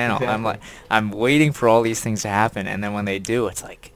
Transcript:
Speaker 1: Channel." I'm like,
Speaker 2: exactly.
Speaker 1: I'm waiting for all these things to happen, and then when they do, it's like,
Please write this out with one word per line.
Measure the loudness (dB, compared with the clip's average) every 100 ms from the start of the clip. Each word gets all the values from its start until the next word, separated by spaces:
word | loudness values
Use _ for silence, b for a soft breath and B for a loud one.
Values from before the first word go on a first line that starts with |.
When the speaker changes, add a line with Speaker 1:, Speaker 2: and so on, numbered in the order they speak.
| -2 0
Speaker 1:
Channel." | -2
I'm | -2
like, | -2 -6
Speaker 2:
exactly. | -10 -16 -2
Speaker 1:
I'm | 0 0
waiting | 0 2 4 4
for | 4 4
all | 6
these | 4 -2
things | -4 -4
to | -2
happen, | 0 0 -2 -6
and | -6
then | -4
when | -4
they | -2 -4
do, | -2 -2 -2
it's | -6
like, | -14 -18 -18